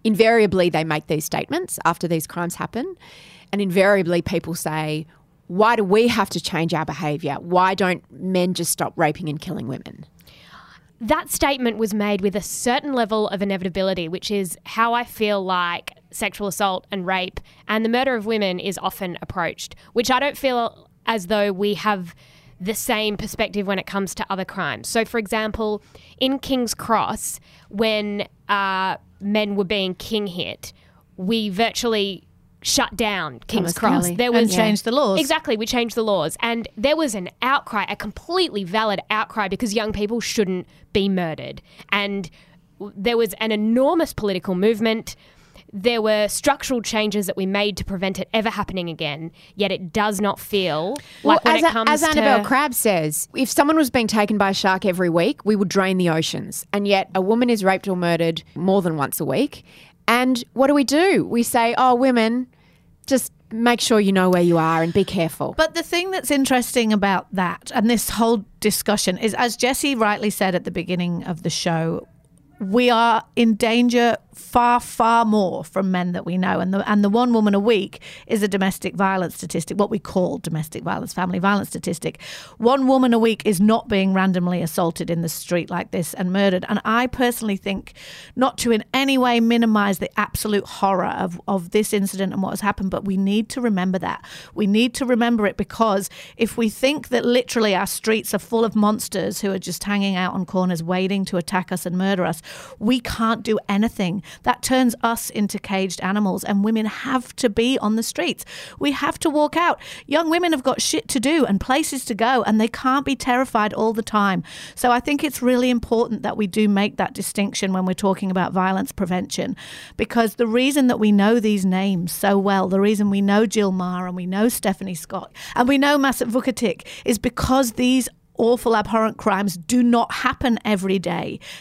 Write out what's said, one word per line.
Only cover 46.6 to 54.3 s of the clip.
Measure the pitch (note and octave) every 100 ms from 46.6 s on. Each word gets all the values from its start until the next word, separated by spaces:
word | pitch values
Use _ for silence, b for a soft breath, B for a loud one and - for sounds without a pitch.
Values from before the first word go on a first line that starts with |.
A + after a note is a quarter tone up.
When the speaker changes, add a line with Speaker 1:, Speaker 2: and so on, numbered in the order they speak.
| - B3
Speaker 2:
changes | G3+ A3 G#3+ G#3 G3
that | -
we | F#3+
made | G3+ G#3 F#3+
to | -
prevent | F#3+ F#3+ F#3+
it | E3+
ever | A3 A3
happening | G#3+ - F#3 E3+
again, | D#3+ D#3 D3 D#3+ - b -
yet | G3+
it | F#3+ F3+
does | A3 G#3 G3+
not | G#3 -
feel | - G3+ F3+ D3+ F3 C#4+ B B
Speaker 1:
Well, | C#4+ E4
Speaker 2:
like | -
when | D#4+
Speaker 1:
as |
Speaker 2:
it | E4
Speaker 1:
a-, |
Speaker 2:
comes | A3+ A3+
Speaker 1:
as | D4+
Annabelle | D#4+ D4+ C#4+ A#3+
Speaker 2:
to | G#3
Speaker 1:
Crabb | C4+ D4
says, | A#3+ A3 F3+ D#3 D3+ - -
if | C4
someone | - D4 D#4+
was | C4+
being | B3+ A3
taken | G#3+ G#3